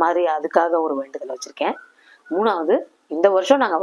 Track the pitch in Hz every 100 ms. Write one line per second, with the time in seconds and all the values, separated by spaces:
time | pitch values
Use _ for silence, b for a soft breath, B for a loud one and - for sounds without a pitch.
0 | 165 175 170 156 156 180 170 165 156 139
1 | 135 147 131 127 - - 165 - - b
2 | b b - 170 220 185 160 262 - _
3 | - 160 196 190 190 277 233 165